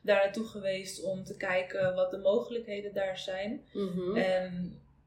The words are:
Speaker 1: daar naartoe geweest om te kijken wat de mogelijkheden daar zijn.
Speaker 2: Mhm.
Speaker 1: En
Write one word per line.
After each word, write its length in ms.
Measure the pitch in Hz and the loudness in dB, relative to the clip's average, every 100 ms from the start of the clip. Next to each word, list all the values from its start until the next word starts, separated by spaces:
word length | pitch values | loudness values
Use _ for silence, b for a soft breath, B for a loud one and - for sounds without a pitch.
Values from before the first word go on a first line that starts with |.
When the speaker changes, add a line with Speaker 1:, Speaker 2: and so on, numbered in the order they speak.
Speaker 1:
daar 140 | 208 196 | 4 6
naartoe 200 | 196 214 220 | 6 2 -6
geweest 560 | 208 196 190 190 - | -4 -2 -2 -4 -6
om 220 | 185 190 | -4 -4
te 120 | 190 - | -6 -6
kijken 580 | 190 185 180 190 185 | 0 0 0 0 2
wat 160 | 185 185 | 2 2
de 80 | 196 | 2
mogelijkheden 760 | 190 226 240 233 208 202 202 | 4 4 2 -4 -4 -6 -4
daar 240 | 196 190 185 | -2 -2 -2
zijn. 460 | - 185 208 294 - | -6 -4 -4 -6 -8
Speaker 2:
Mhm. 440 | 202 190 180 180 226 | -4 -2 -2 0 2
Speaker 1:
En 600 | - 185 185 180 180 - - _ | 2 2 0 -4 -6 -8 -20 _